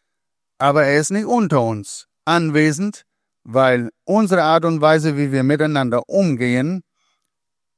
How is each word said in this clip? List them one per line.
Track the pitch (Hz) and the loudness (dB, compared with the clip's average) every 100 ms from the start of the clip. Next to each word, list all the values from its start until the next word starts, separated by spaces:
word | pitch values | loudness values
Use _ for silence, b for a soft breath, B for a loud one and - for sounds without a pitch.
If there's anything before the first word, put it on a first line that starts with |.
| _ _ _ _ _ - | _ _ _ _ _ -2
aber | 139 147 139 | 0 2 2
er | 147 | 2
ist | 156 | 0
nicht | 202 214 | -4 -2
unter | 240 190 143 | -2 0 0
uns | 117 107 101 - - _ | 0 -4 -10 -18 -20 _
anwesend, | - 170 160 151 156 147 202 - _ _ _ _ | -2 0 2 2 0 0 -6 -8 _ _ _ _
weil | - 123 131 123 117 _ | -6 0 2 2 -2 _
unsere | - 202 208 185 | -2 0 2 2
Art | 160 165 165 | 2 2 2
und | 160 | 0
Weise, | 151 160 156 143 | 2 2 0 -2
wie | 143 | -2
wir | 135 | 0
miteinander | 131 147 156 143 127 120 - | 0 0 0 -2 -2 -4 -2
umgehen, | 190 180 123 123 123 147 185 - _ _ _ _ _ _ _ _ | -2 0 -2 -2 -2 -2 -6 -12 _ _ _ _ _ _ _ _